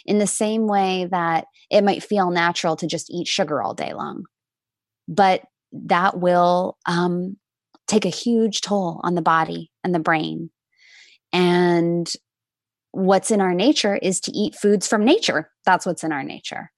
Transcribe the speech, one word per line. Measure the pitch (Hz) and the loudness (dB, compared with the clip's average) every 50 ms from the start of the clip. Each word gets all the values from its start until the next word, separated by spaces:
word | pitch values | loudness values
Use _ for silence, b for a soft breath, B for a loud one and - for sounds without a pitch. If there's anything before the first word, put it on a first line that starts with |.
| B | B
in | B 196 208 | B 0 2
the | 208 | 2
same | 196 - - 220 214 214 220 226 | 0 0 -2 -2 -2 0 0 0
way | 214 208 202 196 190 185 185 180 175 | 0 2 2 2 0 0 -2 -2 -2
that | 185 180 170 165 165 165 - - b b b b | -2 -2 0 0 0 -2 -4 -6 b b b b
it | - 208 202 | 2 4 4
might | 202 190 - - | 4 2 0 -2
feel | - 214 202 185 180 | -2 0 0 2 2
natural | 175 175 170 170 175 - - 180 160 | 2 2 2 2 0 0 -2 -2 -2
to | - - | -2 -4
just | 160 147 - - - | -4 -4 -6 -8 -6
eat | - 175 165 - | -8 -8 -6 -4
sugar | - - 190 151 151 135 104 | -2 -2 -2 -2 -2 -4 -2
all | 98 - | -4 -6
day | - - - - | -6 -8 -8 -8
long. | - - 143 - - 185 - _ _ _ _ _ _ _ _ _ _ _ _ _ _ _ | -8 -10 -10 -10 -12 -14 -16 _ _ _ _ _ _ _ _ _ _ _ _ _ _ _
But | - 165 147 202 190 185 - - - _ _ _ _ - | -6 0 2 4 4 4 0 -2 -8 _ _ _ _ -16
that | - - - 190 175 180 196 - 180 | -10 -2 0 0 2 2 0 0 0
will, | 175 180 175 175 175 175 175 180 185 190 - _ - | 0 2 4 4 4 4 4 2 0 -2 -6 _ -6
um, | - 175 170 175 180 175 175 180 185 196 - _ _ _ _ _ _ _ _ _ - | -4 -2 0 0 0 0 -2 -4 -6 -8 -12 _ _ _ _ _ _ _ _ _ 0
take | - 214 208 | 0 0 0
a | 190 | 0
huge | 165 - - 240 240 226 220 226 202 - | -4 -4 -2 0 2 2 2 0 -2 -4
toll | - - 208 202 190 170 165 - - | -4 -2 -2 -2 -2 -2 -4 -4 -4
on | - 180 | -2 -2
the | 170 160 | 0 2
body | 170 165 165 160 165 170 170 165 - _ _ - | 2 2 2 2 0 -4 -10 -12 -16 _ _ -4
and | 180 180 | -2 -2
the | 170 | 0
brain. | 156 180 165 160 170 160 160 160 165 165 _ _ _ _ b b b b b b b b b b b _ - | 0 0 0 0 0 -4 -6 -8 -10 -12 _ _ _ _ b b b b b b b b b b b _ 0
And | 180 180 180 175 175 180 175 175 170 170 170 170 170 170 - - - _ _ _ _ _ _ _ _ _ _ _ _ _ _ - | 2 2 4 4 4 4 2 2 2 2 0 0 -2 -2 -4 -8 -12 _ _ _ _ _ _ _ _ _ _ _ _ _ _ -6
what's | - 190 185 196 190 185 - | -2 0 2 2 2 2 0
in | 226 208 | 0 0
our | 196 185 180 | 2 2 0
nature | 175 190 262 302 - - 214 202 | 2 4 2 2 2 2 -2 -2
is | - - 185 190 - | 0 0 -2 -2 -2
to | - - - | -4 -6 -4
eat | - 208 - - | -4 -4 -4 -4
foods | - - 208 202 208 185 | 0 2 2 2 2 2
from | - - 214 208 | 0 0 2 4
nature. | 226 302 220 - - 156 151 156 - _ _ - | 4 4 4 2 0 -2 -2 -4 -6 _ _ 0
That's | - 185 170 - | 2 2 2 2
what's | 196 170 - - | -2 -6 -4 -4
in | 160 156 | -6 -4
our | 139 - | -4 -6
nature. | - - - - - - - - - _ | -8 -12 -14 -14 -12 -12 -12 -14 -16 _